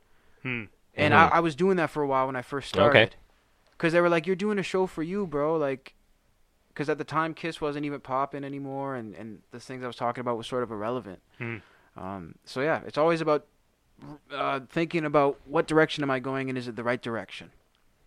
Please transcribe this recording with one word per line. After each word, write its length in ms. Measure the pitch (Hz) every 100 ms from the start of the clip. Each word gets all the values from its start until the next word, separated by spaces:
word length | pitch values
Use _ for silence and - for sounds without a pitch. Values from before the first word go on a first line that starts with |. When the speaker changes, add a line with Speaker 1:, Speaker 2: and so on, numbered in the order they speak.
| _ _ _ _
Speaker 1:
Hmm. 220 | 131 120 101 _ _ -
Speaker 2:
And 180 | 147
Speaker 3:
Mm-hmm. 200 | 147 165
Speaker 2:
I, 40 | 165
I 20 |
was 140 | 165 135
doing 220 | 190 185
that 120 | 151
for 120 | 151
a 60 | 143
while 200 | 135 131
when 80 | 131
I 60 |
first 340 | - 139 - 185
Speaker 3:
Okay. 40 |
Speaker 2:
started. 340 | 147 135 113 - - _ _ _ _ -
'Cause 160 | 170
they 80 | 170
were 80 | 175
like, 160 | 170 160
"You're 80 | 185
doing 240 | 208 202
a 40 |
show 240 | 175 190 185
for 160 | -
you, 220 | 160 202 185
bro." 280 | 143 147 160
Like, 360 | 139 135 - _ _ _ _ _ _ _ _ -
'cause 140 | 147
at 80 | 147
the 60 |
time, 300 | 139 151 165
Kiss 260 | 151 170 -
wasn't 240 | 151 147 147
even 140 | 139
popping 420 | - 131 139 143
anymore, 520 | 139 139 139 135 135 131
and, 180 | 110 85
and 260 | 113 90 _
the 80 | 120
things 240 | - 131
I 40 | 127
was 80 | 117
talking 260 | 120 120
about 160 | 123 117
was 100 | 113
sort 160 | 127
of 80 | 117
irrelevant. 500 | 107 107 127 98 90 _ -
Speaker 1:
Hmm. 200 | 120 117 - _ _ -
Speaker 2:
Um, 380 | 92 98 82 - -
so, 160 | 131
yeah, 200 | 151 131 -
it's 120 | -
always 220 | 160 170
about, 240 | 156 151 - _ _ _ _ - 143 151 -
uh, 300 | 139 139 135 123
thinking 340 | 165 165 170 151
about 340 | 147 143 139 -
what 220 | 156 -
direction 360 | 156 156 -
am 60 | 139
I 80 | 131
going, 280 | 131 135 131
and 80 | 131
is 100 | 120
it 60 | 113
the 60 |
right 180 | 120 123
direction? 500 | 123 110 92 - 87 _ _ _ _ _